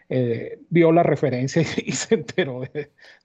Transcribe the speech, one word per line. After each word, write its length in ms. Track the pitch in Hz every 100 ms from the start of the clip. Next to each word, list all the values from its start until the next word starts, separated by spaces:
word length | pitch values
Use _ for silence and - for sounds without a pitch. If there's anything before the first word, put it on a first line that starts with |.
| -
eh, 500 | 127 123 117 - - -
vio 220 | 165 165
la 120 | 165
referencia 580 | 170 143 147 123 135 -
<laughs> 160 | 156 - -
y 60 |
se 240 | 131 - 220
enteró 460 | - - 160 127
de, 300 | 127 151 147 _ - -